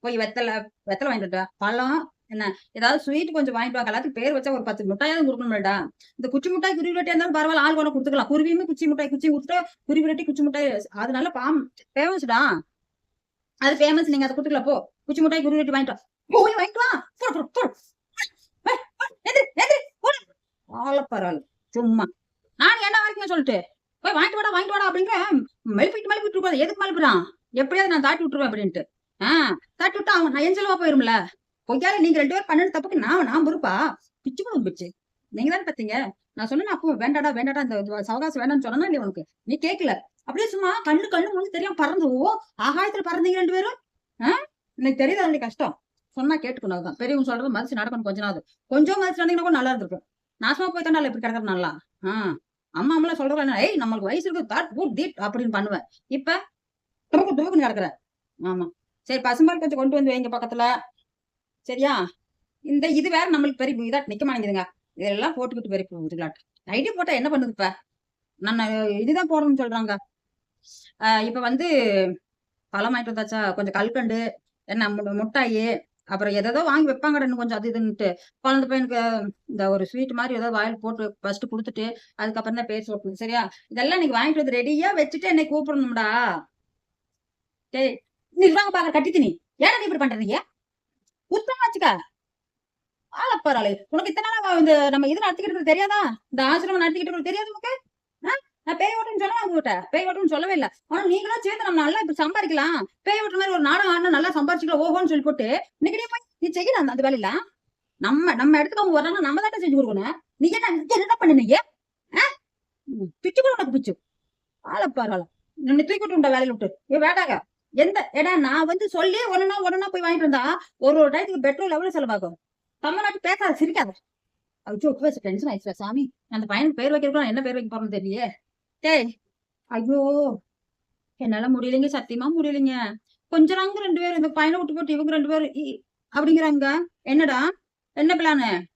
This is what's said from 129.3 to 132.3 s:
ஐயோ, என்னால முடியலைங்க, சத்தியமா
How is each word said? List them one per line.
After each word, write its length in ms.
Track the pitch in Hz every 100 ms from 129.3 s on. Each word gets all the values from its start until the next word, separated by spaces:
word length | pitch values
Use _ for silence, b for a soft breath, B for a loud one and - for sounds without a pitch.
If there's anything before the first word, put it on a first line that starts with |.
| _ _ _
ஐயோ, 360 | _ 233 226 277 277 285 285 214 _ _ _ _ _ _ _ _
என்னால 320 | 247 214 240
முடியலைங்க, 380 | 254 247 262 285
சத்தியமா 420 | 277 - 240 262